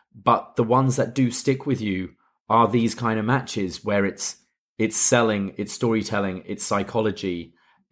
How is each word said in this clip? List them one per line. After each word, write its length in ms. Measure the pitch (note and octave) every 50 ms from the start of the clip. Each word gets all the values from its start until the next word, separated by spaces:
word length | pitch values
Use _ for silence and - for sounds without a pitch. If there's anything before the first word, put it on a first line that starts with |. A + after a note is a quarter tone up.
| _ _ -
but 440 | A2 - B2+ A#2 G#2 - - - -
the 60 | A#2+
ones 340 | A2 B2 C3 C3+ C3+ - -
that 180 | A#2+ A2+ -
do 160 | C3 C3 A#2
stick 340 | A#2+ - - C#3+ C3 C3 -
with 140 | D3 B2+ -
you 320 | A2 G#2 F#2+ F#2 F#2 F2 - _ _ _ _ _ _ -
are 180 | A2 A2+ A#2 G#2
these 280 | G#2+ A#2+ A#2 A2+ -
kind 220 | - A#2+ A2+ A2 A2
of 60 | G#2+
matches 580 | A2+ C3 C3+ C3 - - A2+ G2 F2+ F2 -
where 240 | - G#2 G2+ G2+ G2
it's, 300 | G2 - - - - - - _ _ _ _ _ _ _ -
it's 200 | A2+ A2 - -
selling, 560 | - - B2+ A#2+ A#2 A2 G#2+ G2+ G2 F#2+ - -
it's 140 | G#2 G#2
storytelling, 720 | - - B2+ A#2 A2+ A2 G2+ - G#2+ G#2 G2 F#2+ F#2 F#2 - -
it's 180 | G2+ - -
psychology. 880 | - G#2+ G2+ G2 - - A#2 A2 G#2+ F#2 - - F#2+ F2+ F2 E2 E2 _ _ _ _ _ _ _ _